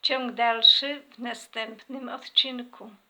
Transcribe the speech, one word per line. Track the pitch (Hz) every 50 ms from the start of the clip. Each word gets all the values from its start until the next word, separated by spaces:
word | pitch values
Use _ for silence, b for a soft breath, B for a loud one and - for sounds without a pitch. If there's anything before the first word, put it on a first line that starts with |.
Ciąg | - - 262 262 254 240
dalszy | 240 233 233 233 226 226 220 - - - 277 277 294 285 - _
w | - -
następnym | 247 240 226 - - - - 226 220 220 220 220 - - 262 269 254 240
odcinku. | - 262 - - - - - 262 254 247 240 240 - - 208 226 208 - _